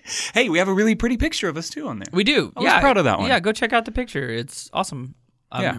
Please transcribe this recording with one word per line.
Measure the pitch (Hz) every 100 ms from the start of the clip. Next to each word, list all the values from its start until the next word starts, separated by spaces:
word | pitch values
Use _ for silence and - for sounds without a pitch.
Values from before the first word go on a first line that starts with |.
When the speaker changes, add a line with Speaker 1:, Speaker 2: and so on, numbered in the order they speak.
| - - -
Speaker 1:
Hey, | 220 240
we | 165
have | 185
a |
really | 190 220 214
pretty | 233 233
picture | 311 - 185
of | 151
us, | 165
too, | - 277
on | 110
there. | 101
Speaker 2:
We | 180
do. | 214 277 110 -
Speaker 1:
I |
was | -
Speaker 2:
Yeah. | -
Speaker 1:
proud | 277 208
of |
that | 135 90
one. | -
Speaker 2:
Yeah, | 233
go | 196
check | 214 226
out | 240 226
the |
picture. | 226 247 - 123
It's | 117 135 - -
awesome. | - 190 135 127 - _ _ _
I'm, | 123
Speaker 1:
Yeah. | 151